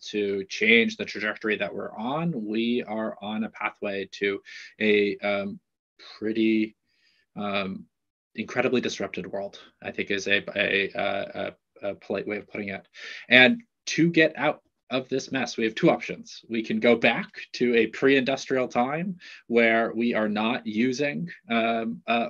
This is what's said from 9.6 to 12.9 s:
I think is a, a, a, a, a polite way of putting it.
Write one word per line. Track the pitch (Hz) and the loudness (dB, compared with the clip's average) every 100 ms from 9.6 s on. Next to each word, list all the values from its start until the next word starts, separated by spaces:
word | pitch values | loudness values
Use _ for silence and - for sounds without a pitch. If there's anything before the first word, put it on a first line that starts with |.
| - _ | -20 _
I | - | -10
think | 101 98 | -6 -4
is | 101 98 | -2 0
a, | 101 90 101 | 0 0 -2
a, | 98 98 98 | 2 2 0
a, | 101 101 98 101 101 101 - _ - | -2 -2 -2 -6 -8 -8 -10 _ -12
a, | 101 | -10
a | 92 | -8
polite | - 101 107 | -6 -6 -4
way | 104 | -8
of | 95 | -8
putting | 110 101 | -10 -8
it. | 95 - | -10 -12